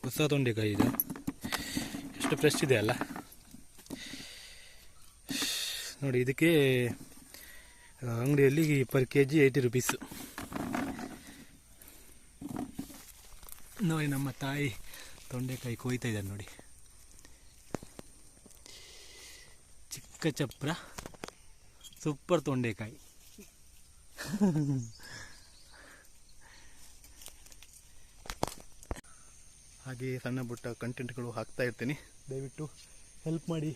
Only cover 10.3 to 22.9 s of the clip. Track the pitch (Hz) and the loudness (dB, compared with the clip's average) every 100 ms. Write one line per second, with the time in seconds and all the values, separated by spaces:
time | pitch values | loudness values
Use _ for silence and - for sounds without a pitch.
10.3 | - - - - - - - - - - | -12 -10 -6 -4 -2 -4 -6 -8 -12 -16
11.3 | - - - - - - - - - - | -18 -18 -20 -20 -20 -20 -20 -20 -20 -20
12.3 | - - - - - 269 - - - - | -14 -8 -6 -6 -8 -12 -12 -18 -20 -18
13.3 | - - - - - 185 160 151 139 139 | -16 -14 -14 -14 0 2 2 2 0 -2
14.3 | 123 135 143 143 104 - - - - - | -2 -4 0 0 -2 -10 -12 -14 -16 -8
15.3 | 127 127 131 127 113 127 127 120 107 98 | -4 -4 -4 -4 -4 0 0 0 -2 -2
16.3 | 101 98 - - - - - - - - | -8 -10 -14 -18 -18 -20 -20 -20 -20 -20
17.3 | - - - - - - - - - - | -20 -20 -20 -10 -10 -10 -18 -18 -20 -20
18.3 | - - - - - - - - - - | -20 -20 -20 -18 -18 -18 -18 -18 -18 -16
19.3 | - - - - - - - - - 165 | -18 -18 -20 -20 -20 -14 -14 -14 -2 -2
20.3 | 131 135 - 135 165 - - - - - | 0 -4 -2 -4 -4 -6 -12 -12 -12 -14
21.3 | - - - - - - - 156 143 - | -14 -20 -20 -20 -20 -20 -6 -4 -4 2
22.3 | 175 139 131 120 107 110 | 2 4 0 0 -2 -8